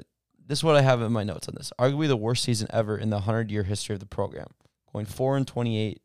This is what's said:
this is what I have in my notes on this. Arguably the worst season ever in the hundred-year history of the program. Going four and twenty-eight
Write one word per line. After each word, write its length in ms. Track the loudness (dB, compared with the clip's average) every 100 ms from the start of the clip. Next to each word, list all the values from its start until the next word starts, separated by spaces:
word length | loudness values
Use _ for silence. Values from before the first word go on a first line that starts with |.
| -18 _ _ _ -6
this 140 | 0
is 40 |
what 120 | 4 6
I 40 |
have 220 | 6 4
in 100 | 2
my 100 | 0
notes 240 | -2 -6 -10
on 100 | -12
this. 160 | -12 0
Arguably 300 | 0 2 2
the 80 | 2
worst 260 | 0 0
season 260 | 0 -2 0
ever 260 | -2 0 -2
in 140 | 0
the 100 | 0
hundred-year 440 | 0 0 0 -2
history 280 | -2 -4 -4
of 80 | -8
the 60 | -6
program. 400 | -6 -4 -6 -14 -18 _ _ _
Going 100 | -8
four 320 | -8 -2 0 0
and 100 | 0
twenty-eight 540 | -2 -2 0 -2 -6